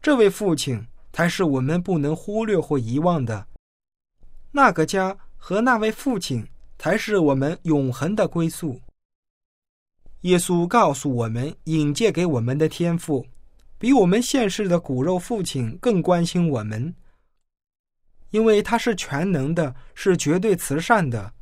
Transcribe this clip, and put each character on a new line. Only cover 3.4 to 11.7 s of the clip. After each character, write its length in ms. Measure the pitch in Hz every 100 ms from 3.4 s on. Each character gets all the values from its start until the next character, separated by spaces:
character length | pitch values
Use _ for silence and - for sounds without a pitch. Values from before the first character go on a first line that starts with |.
| - - _ _ _ _ _ _ - - -
那 200 | 285 262
个 140 | 175 156
家 300 | 196 190 190 - -
和 260 | - 190
那 160 | 240 233
位 140 | 220
父 260 | 214 - 220
亲 300 | - 123 107 - - -
才 180 | 160 208
是 200 | - 208
我 180 | 156 135
们 240 | 139 175
永 300 | 170 151 135
恒 220 | 127 156 214
的 120 | 175
归 220 | 175 165
宿。 320 | - 165 120 - _ _ _ _ _ _ _ _ _ _ _ - -
耶 180 | 175 180
稣 260 | - 175 175
告 260 | 240 190
诉 220 | 139 147
我 160 | 123 113
们， 260 | 113 135 -
引 280 | -